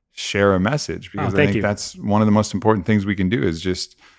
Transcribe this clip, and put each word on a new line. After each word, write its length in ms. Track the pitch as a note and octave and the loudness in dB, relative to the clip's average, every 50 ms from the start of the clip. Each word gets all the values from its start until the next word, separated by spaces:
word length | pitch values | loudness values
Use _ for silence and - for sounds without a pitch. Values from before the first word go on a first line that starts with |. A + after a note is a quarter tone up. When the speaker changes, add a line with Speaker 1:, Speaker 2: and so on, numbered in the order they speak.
| _ _ | _ _
Speaker 1:
share 420 | _ - - - - G2+ G2+ G2+ F#2+ | _ -14 -10 -4 0 2 4 4 4
a 60 | F#2 | 4
message, 480 | F#2+ A2 D3 D3 - - E2+ F2+ F#2 - | 2 0 0 -2 -4 -6 -8 -10 -10 -12
Speaker 2:
Oh, 40 | |
Speaker 1:
because 220 | - G2+ G2 - G2 | -8 -6 -4 -2 0
I 20 | |
Speaker 2:
thank 120 | F#2+ - G2+ | 2 2 2
Speaker 1:
think 80 | G2+ | 2
Speaker 2:
you. 60 | A2 | 0
Speaker 1:
that's 320 | G2+ G2+ G#2 - - - - | 0 0 -2 -2 -6 -12 -12
one 260 | F#3 - G#2 G2+ G#2+ | -8 -4 0 2 2
of 40 | G#2+ | 4
the 60 | G#2+ | 4
most 220 | G#2 G#2+ G#2+ - - | 4 4 2 0 -2
important 320 | F#2 - A2 A2 G2+ F2 | -2 2 2 2 2 2
things 180 | - G#2+ G#2 F#2+ | 0 0 0 0
we 80 | G#2 G2 | -2 -2
can 140 | G2+ F#2+ F#2 | 0 0 0
do 140 | A2+ B2+ | 0 0
is 180 | - F#2 E2 E2 | 0 -2 -2 -2
just, 360 | F2+ F#2 F2+ - - - _ _ _ - _ | -4 -4 -4 -4 -8 -14 _ _ _ -20 _